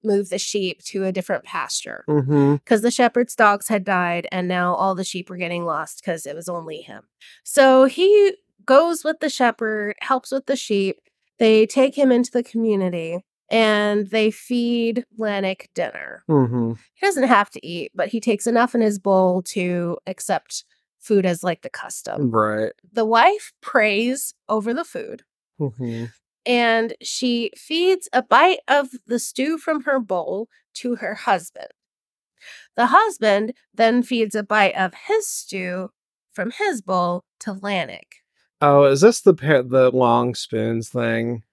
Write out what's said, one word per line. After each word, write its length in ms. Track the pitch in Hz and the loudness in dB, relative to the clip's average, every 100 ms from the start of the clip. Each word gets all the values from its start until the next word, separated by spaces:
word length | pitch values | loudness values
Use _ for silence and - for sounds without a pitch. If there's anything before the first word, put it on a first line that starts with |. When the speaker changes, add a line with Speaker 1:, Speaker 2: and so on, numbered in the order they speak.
Speaker 1:
move 260 | 214 202 196 | 0 0 0
the 80 | 180 | -6
sheep 440 | - 208 185 - | -4 -4 -4 -6
to 220 | - 196 190 | -10 -4 -4
a 60 | |
different 340 | 185 180 185 - | -4 -4 -6 -6
pasture. 580 | 165 135 - - - - | -8 -6 -8 -8 -12 0
Speaker 2:
Mm-hmm. 460 | 147 135 147 139 143 - | 0 2 4 4 2 0
Speaker 1:
'Cause 160 | 220 | 0
the 100 | 233 | 2
shepherd's 440 | - 247 240 240 - | 2 0 2 -2 2
dogs 340 | 214 202 - | 2 2 -2
had 140 | 214 185 | -4 -2
died 420 | 185 175 170 - | -2 -2 -4 -4
and 160 | 185 180 | -4 -2
now 260 | 180 180 180 | -2 0 0
all 180 | 190 185 | -2 -2
the 80 | |
sheep 260 | 190 185 185 | -6 -10 -12
were 80 | 180 | -10
getting 260 | 170 175 | -6 -6
lost 400 | 170 151 156 - | -4 -6 -8 -10
'cause 220 | - 165 139 | -8 -8 -8
it 100 | 151 | -12
was 140 | 170 | -10
only 320 | 170 160 156 | -10 -10 -16
him. 220 | - 110 _ _ - _ | -16 -20 _ _ -20 _
So 420 | - - 269 262 262 | -2 6 8 8 6
he 480 | 285 381 415 403 - _ _ - | 4 6 6 6 2 _ _ 4
goes 380 | 262 339 330 | 4 4 0
with 160 | 302 311 | -4 -2
the 100 | 302 | -4
shepherd, 680 | - 247 220 226 214 208 - | 0 0 0 -4 -4 -6 -8
helps 300 | - 262 - | -4 -4 -2
with 160 | 269 - | -8 -4
the 80 | 277 | -6
sheep. 440 | - 202 190 - _ _ _ _ | -2 -2 -2 -6 _ _ _ _
They 280 | 220 220 220 | 4 6 4
take 280 | 262 262 269 | 2 2 2
him 140 | 269 | 4
into 200 | 240 247 | 4 2
the 120 | 247 | -4
community 760 | 240 226 226 202 185 175 165 175 _ _ _ | -4 -2 0 0 -2 -4 -6 -10 _ _ _
and 580 | 226 220 208 208 208 196 | 0 2 2 0 0 0
they 220 | 220 220 | 0 0
feed 760 | - - 247 240 240 233 233 - 220 | -2 -6 -2 0 0 -2 -4 -8 -6
Lanik 480 | 214 202 190 190 - - | -4 -2 -4 -6 -10 -6
dinner. 480 | 160 - 69 - - | -6 -8 -16 -14 0
Speaker 2:
Mm-hmm. 440 | 151 123 120 113 117 _ _ | 2 2 0 -4 -6 _ _
Speaker 1:
He 100 | 392 | -2
doesn't 220 | 330 247 | 0 2
have 220 | 220 208 | 2 2
to 120 | - 160 | -8 -12
eat, 260 | 170 - | -10 -10
but 140 | - 160 | -6 -4
he 100 | 226 | -2
takes 280 | 233 208 233 | -2 -2 0
enough 260 | 233 240 | 0 0
in 80 | 240 | 0
his 160 | 220 202 | 0 0
bowl 440 | 196 190 185 180 | 0 2 2 0
to 540 | 180 - 180 175 170 175 - | -4 -6 -4 -4 -4 -8 -12
accept 560 | 185 - 170 _ - _ _ _ _ | -12 -6 -6 _ -14 _ _ _ _
food 260 | - 202 185 | 0 2 2
as, 180 | 170 | -2
like, 180 | 185 160 | -4 -6
the 80 | - | -10
custom. 640 | - - - - - 131 | -14 -12 -12 -10 -2 0
Speaker 2:
Right. 400 | 113 107 107 110 - _ | 2 0 0 -4 -6 _
Speaker 1:
The 120 | - 220 | -4 2
wife 460 | 226 370 415 - _ | 4 4 2 -8 _
prays 720 | - - 214 202 240 269 - _ - | -2 0 2 0 -2 -4 -8 _ -6
over 260 | 220 214 | -4 -2
the 120 | 254 339 | -6 -8
food. 380 | - - 226 _ _ _ _ | -10 -12 -14 _ _ _ _
Speaker 2:
Mm-hmm. 460 | 143 113 123 113 117 _ _ _ - | -8 -6 -8 -6 -10 _ _ _ -2
Speaker 1:
And 500 | 240 233 226 226 - | 0 2 0 -2 -8
she 500 | - - 247 240 233 - | -12 -6 -2 -2 -4 -10
feeds 500 | - 320 359 381 - | -6 0 0 0 -2
a 80 | 254 | -4
bite 360 | 254 247 349 359 - | 2 4 4 2 0
of 220 | 285 269 254 _ | 0 0 -12 _
the 140 | 240 | -6
stew 380 | - - 277 320 | -6 -4 -4 -4
from 260 | - 302 | -4 -6
her 160 | 294 269 | -2 -4
bowl 480 | 214 180 170 190 226 _ _ - | -2 -6 -4 -8 -10 _ _ -10
to 200 | 247 233 | -8 -6
her 160 | 190 214 | -8 -6
husband. 520 | - 190 185 - - _ _ _ _ _ _ _ - - _ - | -2 -2 -2 -18 -20 _ _ _ _ _ _ _ -20 -20 _ -2
The 120 | 240 | 4
husband 640 | 330 440 - 220 202 220 - _ | 4 4 0 0 0 -2 -10 _
then 280 | - 226 247 | 0 2 2
feeds 300 | 240 240 220 214 | 0 -2 -2 -4
a 80 | |
bite 320 | 202 214 196 - | 0 2 2 2
of 180 | 185 - - | -4 -6 -2
his 200 | 440 403 | -2 -2
stew 600 | - - 190 180 180 185 _ _ _ _ | -10 -10 -8 -6 -8 -10 _ _ _ _
from 200 | - 190 | -8 -8
his 300 | - 403 254 | -2 -4 -2
bowl 420 | 185 185 175 175 _ _ | -2 0 0 -4 _ _
to 120 | - | -10
Lanik. 680 | 190 202 190 135 87 _ _ _ _ _ _ | -8 -4 -4 -4 -10 _ _ _ _ _ _
Speaker 2:
Oh, 240 | 147 143 143 | 4 6 6
is 160 | 139 | 6
this 200 | 208 226 | 6 6
the 120 | 202 | 4
pa-, 300 | 170 143 143 | 4 2 2
the 280 | 127 131 127 | 2 4 4
long 440 | 127 123 117 120 120 | 4 4 4 2 -4
spoons 540 | - 117 110 117 110 | -6 -4 -2 -4 -4
thing? 540 | 127 117 113 117 120 _ | -4 -2 -2 -4 -8 _